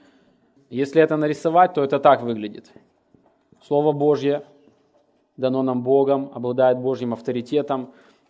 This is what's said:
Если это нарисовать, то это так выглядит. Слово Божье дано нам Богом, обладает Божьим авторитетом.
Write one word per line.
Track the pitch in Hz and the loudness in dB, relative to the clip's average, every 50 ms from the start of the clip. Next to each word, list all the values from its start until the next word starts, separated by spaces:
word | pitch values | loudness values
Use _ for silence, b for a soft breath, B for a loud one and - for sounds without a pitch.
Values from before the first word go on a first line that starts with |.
| b b b b b b b b _ _ _ _ _ _ | b b b b b b b b _ _ _ _ _ _
Если | 123 123 139 139 139 165 | -6 -6 -6 0 2 2
это | 156 156 156 | 4 4 2
нарисовать, | 151 151 151 151 147 - 165 160 175 180 180 180 | -2 -2 -2 -4 -2 -4 2 4 4 4 4 2
то | 147 139 | -2 -2
это | 135 147 | 0 -2
так | 139 139 147 135 117 | 2 4 4 4 4
выглядит. | 120 120 117 107 104 104 107 117 - _ _ - _ _ _ _ _ _ _ _ _ _ _ _ _ _ _ _ _ | 2 -6 -6 -6 -8 -10 -12 -16 -20 _ _ -20 _ _ _ _ _ _ _ _ _ _ _ _ _ _ _ _ _
Слово | - 147 147 151 156 | -2 0 2 2 0
Божье | 147 143 143 151 147 131 131 143 143 147 - - _ _ _ _ _ _ _ _ _ _ _ _ _ _ _ _ _ | 0 2 2 2 2 2 0 -2 -2 -2 -6 -14 _ _ _ _ _ _ _ _ _ _ _ _ _ _ _ _ _
дано | - 127 131 127 135 131 | -4 -4 -2 -2 -2 -2
нам | 131 127 123 123 | -2 -4 -4 0
Богом, | 127 135 139 139 135 139 135 135 139 - | 2 2 2 2 2 0 -2 -4 -8 -12
обладает | 123 120 123 123 127 127 127 123 123 | -8 -8 -4 0 2 2 2 2 0
Божьим | 123 131 131 113 123 117 117 | -2 -4 -4 -4 -4 -6 -6
авторитетом. | 117 - 139 123 123 117 - 147 147 139 143 139 131 123 127 b b b b b b b | -6 -6 -6 -6 -6 -6 -4 -4 -4 -2 -2 -6 -6 -6 -12 b b b b b b b